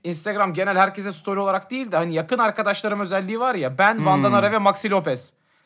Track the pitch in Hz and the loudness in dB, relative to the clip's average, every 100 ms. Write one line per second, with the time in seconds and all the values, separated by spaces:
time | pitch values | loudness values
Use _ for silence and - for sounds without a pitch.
0 | 175 160 208 208 190 165 196 185 196 196 | -8 -6 -4 -2 -2 0 0 2 2 0
1 | 202 180 - 196 196 190 - 254 240 175 | -8 -8 -4 -2 0 -2 -4 -8 -4 -2
2 | 170 160 156 247 220 214 202 196 214 202 | 0 -2 -2 0 0 0 -2 -2 -2 -4
3 | 190 190 190 226 254 208 156 139 202 220 | -2 -4 -4 -2 -2 0 -2 2 2 4
4 | 190 190 202 202 202 220 196 196 220 196 | 2 4 4 4 2 4 2 2 0 0
5 | 156 127 - _ _ _ | 0 -4 -6 _ _ _